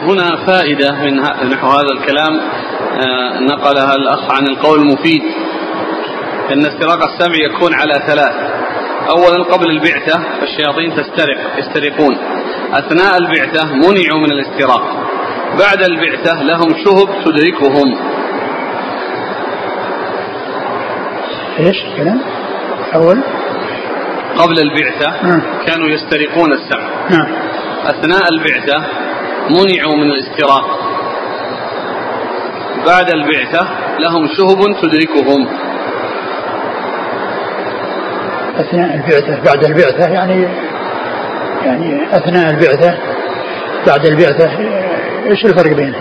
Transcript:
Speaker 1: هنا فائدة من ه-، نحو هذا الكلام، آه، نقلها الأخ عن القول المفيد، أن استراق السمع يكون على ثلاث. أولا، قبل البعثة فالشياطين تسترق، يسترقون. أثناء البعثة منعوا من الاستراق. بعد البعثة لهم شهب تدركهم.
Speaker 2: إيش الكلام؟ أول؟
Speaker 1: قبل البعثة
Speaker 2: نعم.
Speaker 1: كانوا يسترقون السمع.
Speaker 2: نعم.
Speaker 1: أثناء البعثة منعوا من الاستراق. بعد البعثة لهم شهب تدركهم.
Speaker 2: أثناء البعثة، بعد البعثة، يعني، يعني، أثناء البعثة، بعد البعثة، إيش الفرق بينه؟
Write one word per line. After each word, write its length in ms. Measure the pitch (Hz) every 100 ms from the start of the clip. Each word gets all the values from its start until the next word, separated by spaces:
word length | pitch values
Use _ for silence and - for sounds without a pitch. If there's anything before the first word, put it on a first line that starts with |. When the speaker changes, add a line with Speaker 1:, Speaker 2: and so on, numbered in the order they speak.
Speaker 1:
هنا 420 | 160 190 175 160 -
فائدة 440 | 185 160 143 139
من 280 | 143 143 139
ه-، 240 | 143 - 127
نحو 140 | 135 135
هذا 240 | 139 143 127
الكلام، 400 | - 143 156 156 - - - - - -
آه، 400 | 131 127 123 87
نقلها 560 | 131 139 143 143 139 135
الأخ 360 | 139 139 -
عن 160 | 135 139
القول 320 | 135 151 156
المفيد، 440 | 147 135 165 156 - - - - - - - - - - - - -
أن 140 | 139 147
استراق 380 | 143 160 170
السمع 320 | 160 - 175 165
يكون 380 | 151 - 175
على 200 | 139 151 143 -
ثلاث. 280 | 151 135 - - - - - - - -
أولا، 340 | 160 175 175
قبل 260 | 175 185 170
البعثة 500 | 156 156 143 147 165 165 -
فالشياطين 560 | - - 151 147 165 147
تسترق، 420 | 139 - 151 131 - -
يسترقون. 600 | 143 156 143 143 147 120 - - - - -
أثناء 440 | 135 - 160 190 185
البعثة 480 | 170 160 135 160 156
منعوا 540 | 139 165 202 165 156
من 120 | 151
الاستراق. 520 | 143 135 - 135 120 - - - - - - - 156
بعد 240 | 196 196
البعثة 600 | 190 165 170 - 170 165
لهم 320 | 143 165 170 156 202
شهب 240 | 196 196 170 165
تدركهم. 720 | 151 160 175 139 139 139 113 - - - - - - - - - - - - - - 180 - - 175 180 185 - - - - - - - - - - - - - - - -
Speaker 2:
إيش 240 | 160 196
الكلام؟ 380 | - - 151 233 - - - - - - - 165
أول؟ 260 | 165 208 - - - - - - - - - - - -
Speaker 1:
قبل 220 | 170 165
البعثة 680 | 147 151 135 - 151 - 180
Speaker 2:
نعم. 140 | 170 139 - -
Speaker 1:
كانوا 220 | 165 160
يسترقون 640 | 151 - 156 151 165 165
السمع. 360 | 135 - 127 - - -
Speaker 2:
نعم. 180 | 175 147 - - - - - -
Speaker 1:
أثناء 440 | 143 156 185 175
البعثة 520 | 160 151 127 135 143 151 - - - - - -
منعوا 460 | 165 196 180 151 151
من 160 | 147
الاستراق. 680 | 139 123 - 147 139 - - - - - - - - - - - - - - - - - - - - - 131 139
بعد 220 | 180 180
البعثة 580 | 160 147 147 127 165 190 - - -
لهم 280 | 160 165 151
شهب 540 | - 190 190 202 202
تدركهم. 640 | 165 156 160 151 131 139 120 113 - - - - - - - - - - - - - - - - - - - - - - - - - - - - - -
Speaker 2:
أثناء 360 | 160 175 170 143
البعثة، 480 | 139 147 - 143 -
بعد 200 | 143 147
البعثة، 440 | 156 156 127 165
يعني، 380 | 185 185 185 180 180 - - - - - - - - - - -
يعني، 520 | 127 165 143 151 185
أثناء 320 | 165 175 160
البعثة، 480 | 151 156 139 170 170 - - - - - - - - -
بعد 180 | 143 156
البعثة، 460 | 156 165 143 160 151 214 202 185 170 - - 240
إيش 160 | 202 220
الفرق 300 | 175 156 147
بينه؟ 200 | 139 113